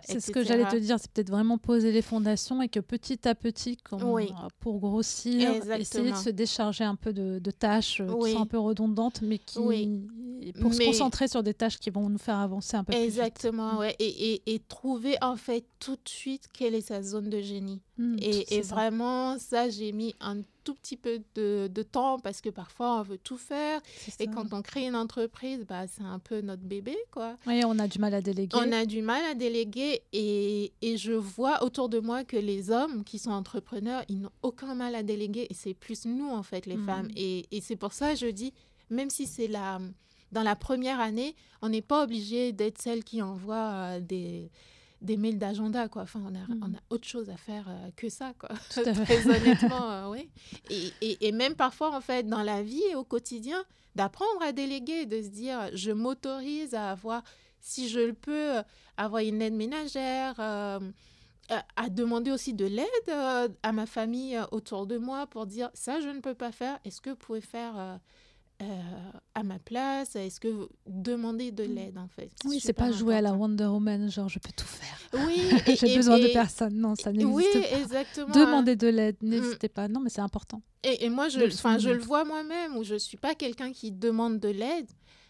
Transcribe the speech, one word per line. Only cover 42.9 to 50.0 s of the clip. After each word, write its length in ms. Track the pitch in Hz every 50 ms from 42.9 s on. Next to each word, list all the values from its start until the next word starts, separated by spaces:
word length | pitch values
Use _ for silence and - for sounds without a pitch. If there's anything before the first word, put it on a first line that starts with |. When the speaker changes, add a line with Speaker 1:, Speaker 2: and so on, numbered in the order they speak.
| 233 233
Speaker 2:
qui 200 | 214 - 226 226
envoie, 340 | 202 190 196 185 190 208 214 226 220 214 202 190 185 180 180
euh, 40 | 180
des, 500 | 180 170 185 180 175 175 170 170 165 165 _ - - - - - - _ _ -
des 140 | 208 185 220
mails 220 | 202 214 226 220 196
d'agenda, 500 | 214 196 202 202 214 220 220 247 226 214
quoi. 140 | - 214
Enfin, 180 | 190 185 - 214
on 120 | 196 190 190
a, 200 | 185 190 240 233
Speaker 1:
Mm. 60 | 220
Speaker 2:
on 120 | 208 185 180
a 60 | - - -
autre 180 | 233 233 - -
chose 220 | - 240 226 202
à 60 | 185 -
faire, 260 | - - 208 208 202 185
euh, 200 | 180 180 185 185 -
que 120 | - 233 220
ça, 240 | - - 262 262 240 -
quoi. 120 | - - 220 214 - -
Speaker 1:
Tout 80 | - 254 240
à 80 | 240 208
Speaker 2:
<laughs> 0 |
Speaker 1:
fait. 100 | 208 220 - 233 233
Speaker 2:
Très 40 | 220 262 240
honnêtement, 560 | - 233 254 240 - 240 233 - 247 247 220
euh, 180 | 202 190